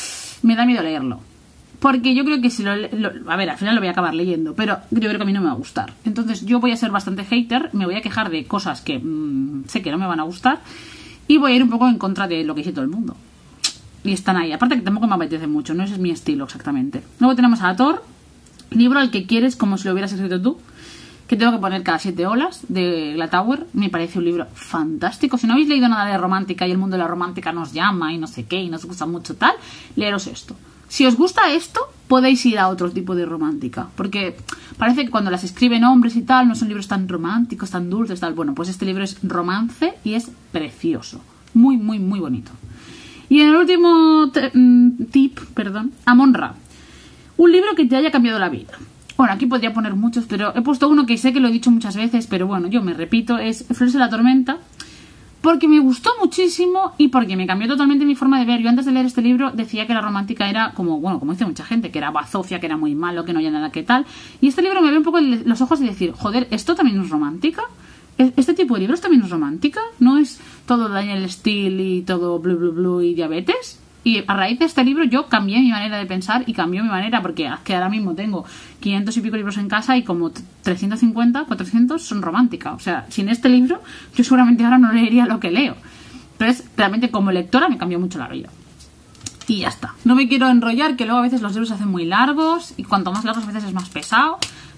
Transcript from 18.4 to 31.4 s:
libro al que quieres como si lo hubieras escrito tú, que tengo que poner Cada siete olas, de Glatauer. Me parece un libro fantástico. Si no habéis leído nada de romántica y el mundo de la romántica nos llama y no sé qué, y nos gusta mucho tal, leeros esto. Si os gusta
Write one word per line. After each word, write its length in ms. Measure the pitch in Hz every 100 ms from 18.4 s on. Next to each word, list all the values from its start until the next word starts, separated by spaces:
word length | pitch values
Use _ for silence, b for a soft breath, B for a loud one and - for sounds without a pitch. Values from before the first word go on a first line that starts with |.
| _ - -
libro 280 | 220 240 277
al 100 | 262
que 160 | 202 185
quieres 300 | 226 254 247
como 220 | 202 196
si 100 | 196
lo 60 |
hubieras 180 | 185 196
escrito 300 | 190 190 180
tú, 160 | 202 339 B B B B B B -
que 100 | 220
tengo 140 | 233
que 60 | 226
poner 240 | 190 190
Cada 160 | 185 160
siete 260 | 196 170 180
olas, 360 | 226 339 - -
de 460 | 185 180 170 151
Glatauer. 540 | 151 160 180 214 285 339
Me 180 | 202 196
parece 300 | 170 170 185
un 60 | 170
libro 220 | 170 160
fantástico. 840 | - - 165 156 151 175 - 285 247
Si 100 | 226
no 60 |
habéis 160 | 247 302
leído 180 | 285 247
nada 240 | 220 202
de 60 | 196
romántica 500 | 185 190 185 180 180
y 40 |
el 60 | 185
mundo 200 | 190 185
de 60 |
la 40 | 165
romántica 460 | 170 190 185 170
nos 180 | 170 156
llama 400 | 151 190 185 156
y 60 | 165
no 100 | 156
sé 200 | - 110
qué, 140 | 180
y 80 | 180
nos 140 | 160
gusta 220 | 170 180 156
mucho 300 | 170 - 151
tal, 180 | 226 - B B B -
leeros 320 | 208 202 196
esto. 280 | - - - b b -
Si 160 | - 262
os 100 | 233
gusta 380 | 359 403